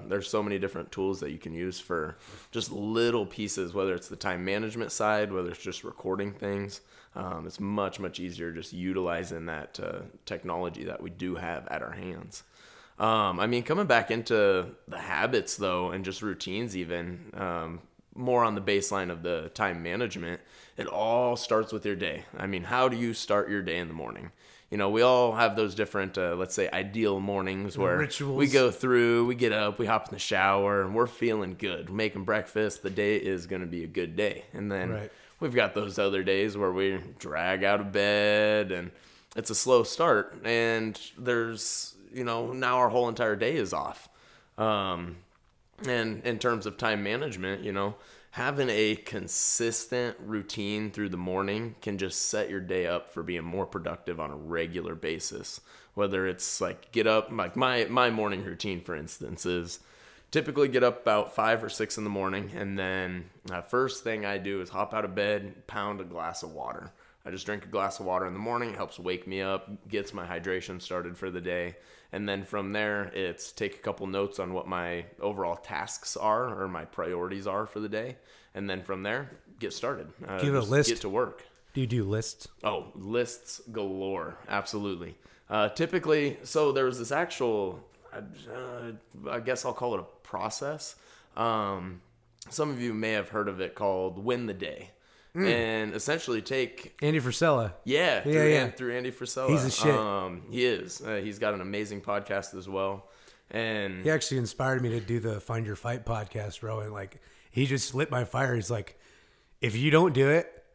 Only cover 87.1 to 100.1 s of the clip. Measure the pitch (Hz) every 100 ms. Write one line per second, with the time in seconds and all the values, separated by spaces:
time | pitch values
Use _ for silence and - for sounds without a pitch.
87.1 | 143 170 - 123 107 95 90 - _ -
88.1 | 107 104 - 113 120 127 123 117 110 -
89.1 | 139 139 123 113 123 127 117 123 101 87
90.1 | - - 90 107 - 143 151 - - -
91.1 | - _ - 113 110 101 98 90 90 -
92.1 | _ _ _ - - 151 127 120 107 110
93.1 | 107 92 110 101 92 92 - 101 92 92
94.1 | 90 110 123 117 92 80 - - - _
95.1 | _ _ 170 190 117 113 110 107 107 139
96.1 | 160 - 117 - 135 120 - - - 147
97.1 | 156 123 - 165 135 107 - - 143 175
98.1 | 110 143 156 151 151 123 - 127 123 127
99.1 | 123 123 131 135 147 131 - 151 127 107